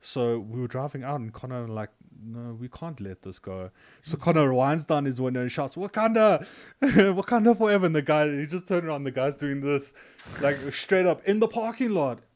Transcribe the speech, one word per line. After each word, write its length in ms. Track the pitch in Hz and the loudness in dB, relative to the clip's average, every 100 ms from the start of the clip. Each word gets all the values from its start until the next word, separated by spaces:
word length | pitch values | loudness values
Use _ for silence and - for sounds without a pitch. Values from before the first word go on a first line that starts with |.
So 380 | - - 120 117 | -10 -4 -2 -2
we 220 | 104 117 | -6 -8
were 80 | 123 | -8
driving 340 | 127 143 139 | -6 -8 -8
out, 180 | 131 143 | -8 -8
and 120 | 110 | -8
Connor, 340 | 107 127 127 117 | -12 -12 -10 -8
like, 220 | 107 107 _ _ - | -8 -10 _ _ -20
No, 320 | 107 117 120 117 | -16 -14 -12 -12
we 100 | 123 | -14
can't 320 | - 165 147 | -12 -14 -10
let 220 | 98 92 | -12 -12
this 160 | - 92 | -14 -16
go. 320 | - 95 92 _ _ _ | -12 -12 -12 _ _ _
So 140 | - 160 | -10 -6
Connor 360 | - 165 143 | 0 4 4
winds 300 | 127 131 156 | 4 2 0
down 200 | 151 151 | 0 -2
his 160 | 139 123 | -2 -2
window 220 | 127 127 | -2 -2
and 80 | 123 | -4
shouts, 240 | 123 139 - | -4 -6 -6
Wakanda! 720 | 196 - 220 226 214 165 - - | -8 0 2 4 6 4 0 -18
<laughs> 200 | - - | -20 -2
Wakanda 760 | 269 - 196 190 190 240 214 233 | 4 6 6 4 0 4 4 4
forever! 300 | 220 202 185 | 4 4 4
And 80 | |
the 80 | 156 | 2
guy, 380 | 143 151 151 143 | 2 2 2 0
he 60 | 147 | -4
just 200 | 180 175 | -6 -2
turned 180 | 185 165 | -2 -2
around, 180 | 147 | -4
the 60 | 139 | -4
guy's 240 | 131 135 | -2 -2
doing 260 | 143 143 139 | -2 -4 -4
this, 340 | 139 143 139 - - _ - - | 0 -2 -2 -20 -20 _ -18 -2
like, 160 | 143 143 135 | 0 0 -6
straight 340 | - - 190 180 | -8 0 4 4
up 180 | 156 | 2
in 160 | - 208 | 0 2
the 80 | 220 | 2
parking 420 | 233 226 233 247 | 0 -4 -2 0
lot 300 | 196 139 113 _ | 2 0 -2 _